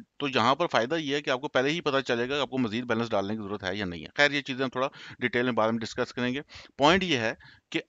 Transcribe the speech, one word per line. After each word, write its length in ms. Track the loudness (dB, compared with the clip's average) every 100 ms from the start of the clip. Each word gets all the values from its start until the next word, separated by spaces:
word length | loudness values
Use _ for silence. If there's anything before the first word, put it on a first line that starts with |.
| -10 -6
तो 80 | 0
यहाँ 280 | 4 4 4
पर 120 | 2
फ़ायदा 280 | 2 2 0
ये 200 | -2 -2
है 60 |
कि 100 | -2
आपको 160 | -4 0
पहले 220 | 0 2
ही 120 | 0
पता 200 | 0 0
चलेगा 340 | 0 0 0 -2
कि 60 |
आपको 160 | -2 -2
मजीद 280 | 0 -2 -2
बैलेंस 240 | -2 0
डालने 260 | 0 0 -4
की 80 |
ज़रूरत 200 | -6 -6
है 140 | -4 -4
या 80 | -4
नहीं 160 | -6
है। 60 | -6 2
खैर, 160 | 2
ये 80 | 2
चीज़ें 220 | -4 -4
हम 60 | -4 -2
थोड़ा 140 | -4 -6 -18 -6
डिटेल 240 | -2 0 2
में 100 | 2
बाद 140 | 2
में 100 | 0
डिस्कस 320 | -2 -4 -4
करेंगे। 300 | -2 -4 -4 -8 -18 -16 4
पॉइंट 260 | 6 6
ये 140 | 4 0
है 200 | 0 -2 -10 -20 _
कि 100 | -6